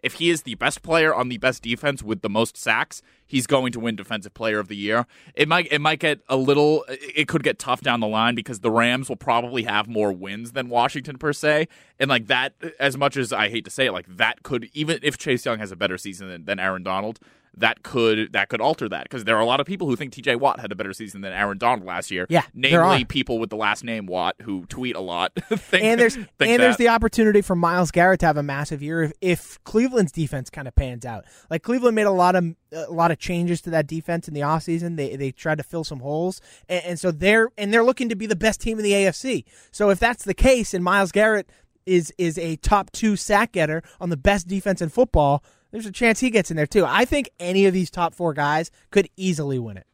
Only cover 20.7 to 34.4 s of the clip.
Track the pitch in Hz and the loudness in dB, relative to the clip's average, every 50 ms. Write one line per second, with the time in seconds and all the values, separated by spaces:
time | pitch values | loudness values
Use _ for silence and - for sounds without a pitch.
20.7 | 101 92 107 98 95 - 117 101 - 98 98 98 92 92 104 101 101 95 120 117 | -10 -8 -8 -10 -10 -12 -12 -14 -14 -12 -12 -8 -2 -2 -2 -2 -2 0 0 0
21.7 | 127 113 90 92 90 90 - - 98 90 90 - 165 165 - - _ - 127 135 | 0 0 -4 -6 -6 -6 -6 -4 -4 -4 -4 0 0 0 0 0 _ 0 2 4
22.7 | 160 170 165 180 185 143 123 - - 143 123 - 123 113 113 98 110 107 110 101 | 6 6 6 6 4 2 0 -2 -4 -4 -2 -2 -2 -2 -2 -4 -4 -2 0 0
23.7 | 107 - - 120 113 110 101 90 90 92 85 90 90 _ - 117 98 92 87 - | 0 -2 -4 -8 -8 -8 -8 -6 -4 -2 -2 -2 -4 _ -8 -8 -8 -8 -8 -10
24.7 | - 123 127 123 110 80 95 92 87 87 90 - _ 175 - - 220 208 - - | -10 -8 -6 -6 -6 -6 -8 -6 -4 -4 -4 -4 _ -8 -4 -4 -4 -6 -4 0
25.7 | - 214 214 220 233 226 240 226 - 254 208 - _ _ - 226 233 240 247 247 | 0 2 4 4 4 4 4 2 2 -2 -14 -16 _ _ 2 4 4 6 6 4
26.7 | 233 - 240 233 233 226 226 220 - - 220 214 208 208 196 - 190 170 175 170 | 4 4 4 4 4 4 2 0 2 4 4 6 6 4 4 2 0 0 2 0
27.7 | 170 180 180 151 - 175 170 185 190 175 180 160 147 147 147 143 139 139 147 - | 2 2 0 2 4 4 6 6 6 4 4 2 2 2 -2 -4 -4 -6 -6 -6
28.7 | 160 139 143 147 160 165 160 151 160 _ - 185 175 160 - - - - _ - | -8 -8 -8 -4 -2 0 -2 -2 -2 _ 0 0 0 0 -2 -16 -20 -20 _ -2
29.7 | - 220 240 262 254 240 196 156 - 165 160 139 - 139 131 - - - 139 127 | 0 2 2 2 2 2 2 2 0 -4 -4 -4 -4 -8 -10 -10 -14 -14 -14 0
30.7 | - - 147 127 123 117 120 123 113 101 - _ - - _ _ 160 160 - - | 0 0 0 0 -8 -10 -10 -10 -10 -10 -12 _ -20 -20 _ _ -6 -6 -2 -2
31.7 | 240 262 240 240 226 214 214 208 196 180 175 180 180 185 175 170 165 _ _ _ | -2 2 2 2 4 4 2 4 4 4 4 4 4 4 2 0 -4 _ _ _
32.7 | - 160 160 - 170 165 165 170 165 - - - 180 175 175 175 175 165 - 175 | -10 -8 -8 -6 -2 0 2 2 2 -2 -4 -4 -2 -2 0 0 -2 -2 -4 -2
33.7 | 165 160 151 143 160 160 - - 170 170 - - 151 143 | 0 0 0 0 -4 -8 -4 -4 -4 -4 -4 -6 -6 -4